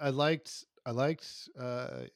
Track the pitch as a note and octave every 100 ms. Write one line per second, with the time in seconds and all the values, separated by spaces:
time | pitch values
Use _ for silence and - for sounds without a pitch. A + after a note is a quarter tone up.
0 | C#3+ C3+ D3 D#3 - - - _ B2+ A#2+
1 | C#3+ D#3+ - - - - B2 B2 B2 B1+
2 | B1